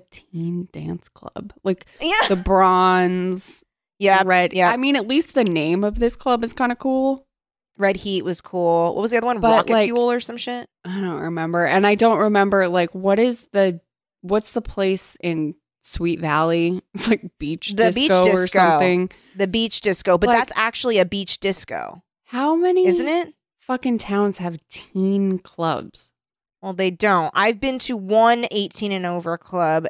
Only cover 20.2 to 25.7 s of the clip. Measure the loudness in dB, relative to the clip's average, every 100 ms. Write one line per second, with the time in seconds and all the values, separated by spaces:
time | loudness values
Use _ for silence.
20.2 | 4 2 0 -2 -4 -2 0 2 2 -2
21.2 | -6 -4 -4 -4 -6 -8 -10 -14 _ _
22.2 | _ -2 0 2 2 4 4 2 0 -2
23.2 | -4 _ _ _ -6 -4 -2 -4 -2 0
24.2 | 0 -2 -8 -10 -12 -14 -8 -2 0 0
25.2 | 0 -2 -6 -6 -4